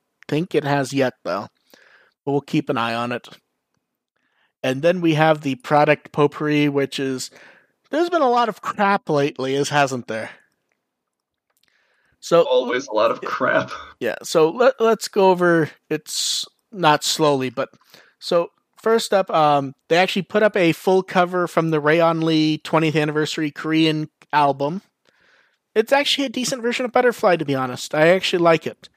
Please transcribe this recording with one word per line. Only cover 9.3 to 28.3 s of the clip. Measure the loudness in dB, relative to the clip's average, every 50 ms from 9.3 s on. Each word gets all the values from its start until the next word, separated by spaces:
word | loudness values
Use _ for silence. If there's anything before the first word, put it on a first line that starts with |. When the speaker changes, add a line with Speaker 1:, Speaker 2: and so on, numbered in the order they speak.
| -2 -4 -4 -4 -2
Speaker 1:
is, | -2 -2 0
hasn't | 0 0 0 0 -2 -6 -8 -8
there? | -8 -8 -10 -12 -16 -20 _ _ _ _ _ _ _ _ _ _ _ _ _ _ _ _ _ _ _ _ _ _ _ _ _ _ _ _ _ _ _ _ _ _ _ _
So | -4 2 2 2 4
Speaker 2:
Always | 4 2 0 0 0 -2 -4 -4 -4
a | 0
lot | 0 0 0
of | 0 -4
Speaker 1:
Yeah. | -8 -8
Speaker 2:
crap. | -6 -2 -2 0 0 0 -2 -4 -8 -16 -18 -20 -12 -8
Speaker 1:
Yeah, | -6 -6 -6 -8
so | -6 -2 2 2 2 2
let, | 2 2 2 2 2 2
let's | 2 0 0 0 -4
go | -4 0 2 4 4
over, | 4 4 2 2 2 2 0 -2 -6 _ _ -6
it's | -6 -6 -6 -8 -8 -6 -4 -4 -4 -6 -8 -10 _ _ _ _ -6
not | 0 2 2 2 2 0
slowly, | -4 -2 0 2 2 2 0 -2 -4
but, | -6 -6 -8 -8 _ _ _ _ -20 -20 _ _ _ _
so | -6 -2 0 0 0 -2 _ _ _ _ _ _
first | -2 0 0 0 0 0 0
up, | 0 0 0
um, | 0 2 4 4 2 2 0 -4 -10 _ _ 0
they | 2
actually | 2 2 2 -2 -4
put | -4 -2 0 2
up | 2 2 2
a | 2 2 2
full | 0 0 0 0 2 2 0
cover | 0 0 0 0 0 0 -4 -4
from | -2 -2 -2 0 0
the | 0 0
Rayon | 0 2 2 2 2 2 0 0
Lee | 0 0 2 2 2 0 -2 -4
twentieth | -4 -2 0 0 0 0 0
anniversary | 0 -2 0 -2 -2 -2 -4 -4 -6 -6 -6
Korean | -6 -8 -4 -2 0 2 2 2 0 -2 -6 -10 _ _ _ _
album. | 0 2 2 2 0 0 -4 -4 -4 -6 -10 _ _ _ _ _ _ _ _ _ _ _ _ _ _ _ _ _ -2
It's | -2 0 2
actually | 2 2 2 0 -2 -2 -4
a | -4
decent | -4 -4 -4 -4 -4 -4
version | -4 -4 -4 -4 -4
of | -2
Butterfly, | 0 2 2 0 0 0 2 2 2
to | 2 0
be | -2 -4
honest. | -4 -4 -6 -8 -10 -10 -4 0
I | 2 4 4
actually | 4 4 2 0